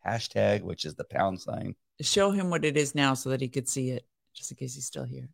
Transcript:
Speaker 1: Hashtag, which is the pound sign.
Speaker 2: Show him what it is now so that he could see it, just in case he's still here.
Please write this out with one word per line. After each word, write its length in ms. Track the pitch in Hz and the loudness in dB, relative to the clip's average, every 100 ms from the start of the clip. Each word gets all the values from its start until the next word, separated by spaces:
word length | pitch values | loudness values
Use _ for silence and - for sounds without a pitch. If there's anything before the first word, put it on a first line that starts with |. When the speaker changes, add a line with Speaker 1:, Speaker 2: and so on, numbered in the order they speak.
Speaker 1:
Hashtag, 580 | 95 113 - - 104 104 | -2 -4 -2 2 4 4
which 220 | 87 - | 0 -6
is 120 | - - | -8 -8
the 80 | |
pound 360 | - - 98 92 | -4 0 0 0
sign. 360 | - - - - _ _ | -6 -6 -6 -10 _ _
Speaker 2:
Show 320 | 151 202 196 | 0 4 4
him 180 | 196 180 | 4 2
what 140 | 165 | 2
it 120 | 156 147 | 2 2
is 200 | 143 151 | 2 4
now 180 | 139 | 4
so 160 | 131 131 | 2 0
that 100 | 131 | -2
he 80 | 131 | 0
could 200 | 135 123 | -2 -2
see 220 | 135 127 | -2 -2
it, 140 | 123 - _ _ | -4 -10 _ _
just 180 | - - | -14 -12
in 60 | - | -8
case 180 | 131 | -10
he's 120 | 135 131 | -8 -10
still 180 | 147 | -8
here. 240 | 127 131 127 | -8 -8 -12